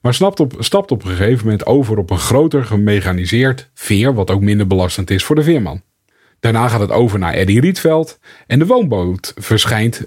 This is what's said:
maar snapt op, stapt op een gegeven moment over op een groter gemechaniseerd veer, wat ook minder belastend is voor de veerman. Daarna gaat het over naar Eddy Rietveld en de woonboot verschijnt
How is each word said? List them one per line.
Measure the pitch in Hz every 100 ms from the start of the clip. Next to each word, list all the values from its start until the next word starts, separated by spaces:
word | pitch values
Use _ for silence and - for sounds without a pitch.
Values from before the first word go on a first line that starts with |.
maar | 123
snapt | 123 190 196
op, | 143 -
stapt | 117 196 196
op | 117
een | 92
gegeven | 92 101 123 110
moment | 104 -
over | 131 127 107
op | 92
een | 92
groter | - 123 160 147 117
gemechaniseerd | 104 104 104 92 90 90 110 131 127 -
veer, | _ - 101 123
wat | 127 95
ook | 95
minder | 101 104 101
belastend | 95 90 - 92
is | 95
voor | - 151
de |
veerman. | 151 165 92 101 - _ _ _ _ _
Daarna | 113 113 120
gaat | 110
het | 104
over | 95 120 98
naar | 87
Eddy | - 92 104
Rietveld | 151 185 165 160 160 - _ - _
en | 127
de | 165
woonboot | 254 190 107 90 95 - -
verschijnt | 101 110 - 113 113 117